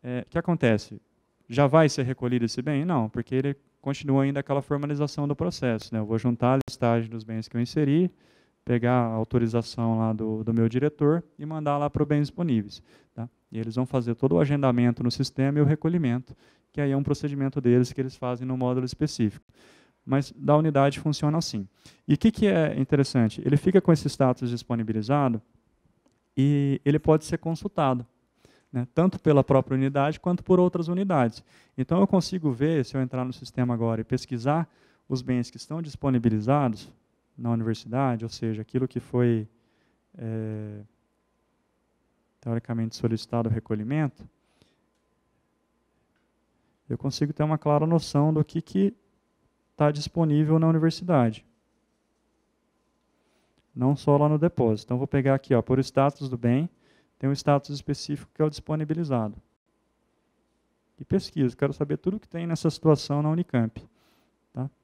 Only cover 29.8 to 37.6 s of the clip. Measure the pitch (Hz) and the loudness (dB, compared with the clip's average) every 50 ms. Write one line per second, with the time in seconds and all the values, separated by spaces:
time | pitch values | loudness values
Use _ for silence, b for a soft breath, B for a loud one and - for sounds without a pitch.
29.8 | 135 135 139 139 139 151 156 - - 180 180 175 - - 185 175 180 180 175 175 | 0 0 0 0 0 0 -2 -4 -2 -2 -2 -2 2 2 4 4 4 2 2 -2
30.8 | 165 160 175 180 202 196 180 147 123 117 - - _ b b b b b b - | -4 -4 -2 -4 -2 0 2 2 2 2 0 -6 _ b b b b b b -6
31.8 | 127 - 165 180 196 190 - 190 - - 190 185 156 147 127 113 139 156 165 151 | -2 0 2 2 4 4 4 0 0 0 -6 -2 -2 -2 0 2 0 0 2 0
32.8 | 127 - - 135 131 120 - 127 127 127 127 - - - - - 123 123 120 113 | -2 -2 -2 -4 -4 -4 -4 -6 -6 -6 -8 -12 -14 -12 -4 -2 0 0 0 0
33.8 | 117 113 113 110 113 _ 135 123 - - 135 117 113 139 147 165 165 - b b | 0 0 0 -2 -2 _ -4 -4 -4 -6 -8 -4 0 0 0 0 -2 -4 b b
34.8 | b b b b b b 139 127 123 131 127 123 120 - _ 113 - - 147 165 | b b b b b b -6 -6 -2 -2 -2 -2 -2 -4 _ -18 -14 -12 -10 -10
35.8 | 170 151 135 - - 139 131 123 113 120 110 107 104 117 139 147 139 123 107 98 | -10 -12 -12 -4 -2 0 0 2 2 2 2 2 2 2 2 2 2 0 -2 -4
36.8 | - - - _ _ _ _ _ _ _ _ 143 120 120 117 113 | -10 -20 -20 _ _ _ _ _ _ _ _ -8 -4 -2 -2 -2